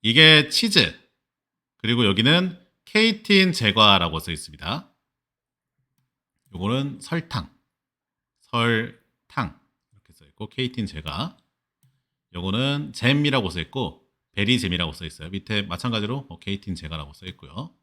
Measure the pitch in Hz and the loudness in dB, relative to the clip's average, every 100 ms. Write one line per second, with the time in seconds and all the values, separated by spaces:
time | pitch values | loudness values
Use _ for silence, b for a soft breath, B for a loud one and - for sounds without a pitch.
0 | 110 120 156 151 147 - 233 190 98 - | 2 6 8 8 4 -2 2 2 0 -4
1 | _ _ _ _ _ _ _ _ 110 120 | _ _ _ _ _ _ _ _ -2 2
2 | 107 95 120 170 185 175 _ _ - 214 | 2 4 4 4 0 -6 _ _ -4 2
3 | 226 220 - 196 185 - 110 107 107 98 | 2 0 2 4 4 2 0 6 6 6
4 | 85 80 - 80 - 76 98 135 - _ | 4 -2 -6 -10 -10 -12 -8 -8 -10 _
5 | _ _ _ _ _ _ _ _ _ _ | _ _ _ _ _ _ _ _ _ _
6 | _ _ _ _ _ 92 98 131 139 - | _ _ _ _ _ -6 -2 -2 -4 -8
7 | - 165 160 107 80 _ _ _ _ _ | -6 -8 -6 -8 -10 _ _ _ _ _
8 | _ _ _ _ _ 120 117 113 120 - | _ _ _ _ _ -2 0 0 -2 -12
9 | _ _ _ - 98 - _ _ _ _ | _ _ _ -8 -6 -10 _ _ _ _
10 | _ _ 73 _ 107 - 127 127 104 78 | _ _ _ _ -12 -6 -6 -4 -8 -8
11 | 76 78 165 - _ _ _ _ _ _ | -10 -8 -8 -12 _ _ _ _ _ _
12 | _ _ _ 87 92 104 135 143 147 - | _ _ _ -8 -4 -2 -2 -4 -6 -2
13 | 120 143 147 135 95 85 80 - 98 - | 0 2 2 0 -2 -6 -8 -6 -8 -10
14 | _ _ _ - 104 123 101 87 85 78 | _ _ _ -4 0 0 0 -4 -6 -8
15 | 82 - 82 98 - 107 101 87 123 113 | -14 -14 -12 -12 -6 -6 -4 -6 -4 -4
16 | 104 135 135 - - 98 - 85 80 80 | -4 -8 -10 -14 -8 -8 -8 -10 -8 -10
17 | 76 76 92 - 80 92 160 _ | -12 -16 -16 -16 -16 -14 -14 _